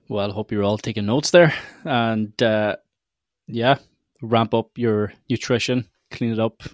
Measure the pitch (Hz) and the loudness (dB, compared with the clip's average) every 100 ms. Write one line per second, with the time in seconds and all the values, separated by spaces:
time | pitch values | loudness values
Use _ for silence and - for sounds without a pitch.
0 | - 104 101 104 107 107 101 104 - 107 | -8 -4 -4 -6 -6 -2 0 0 -2 -4
1 | 101 127 - 175 160 - - - 165 123 | 0 0 4 6 6 2 -10 -14 -4 -2
2 | 113 110 107 - 117 107 104 - _ _ | 0 -2 -4 0 0 2 0 -4 _ _
3 | _ _ _ _ - 113 120 113 _ _ | _ _ _ _ -10 -2 2 0 _ _
4 | _ - 113 113 113 113 110 - 117 104 | _ -14 0 0 2 0 -2 -4 -2 0
5 | 104 - - 120 - 120 - 127 117 _ | -2 -8 -6 -6 -2 -2 0 -4 -4 _
6 | _ - 117 110 113 - - | _ -8 -4 0 -2 -4 -20